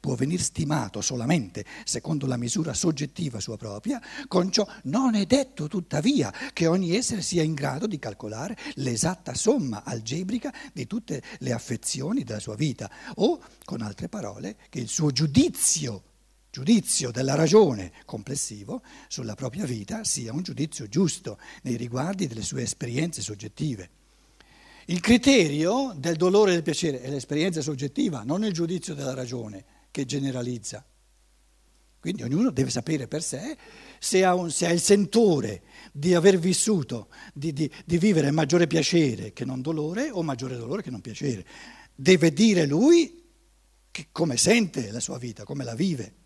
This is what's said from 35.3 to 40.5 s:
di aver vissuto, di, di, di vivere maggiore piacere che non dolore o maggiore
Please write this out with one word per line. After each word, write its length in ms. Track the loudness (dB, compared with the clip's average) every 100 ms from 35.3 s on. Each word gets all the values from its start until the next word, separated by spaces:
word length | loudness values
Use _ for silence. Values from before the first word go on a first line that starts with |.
| 4 0 -6 -12 -20 -18
di 240 | -4 4
aver 240 | 6 8 6
vissuto, 720 | 4 2 2 2 0 -8 -12 -20 -18
di, 180 | -8 -6
di, 160 | -2 -4 -4
di 140 | -2 2
vivere 320 | 4 6 4
maggiore 380 | 4 4 4 4
piacere 640 | 2 2 4 2 0 -8
che 120 | -8
non 160 | -6 -4
dolore 480 | -4 -4 -4 -4 -4
o 100 | -4
maggiore 340 | -4 -4 -6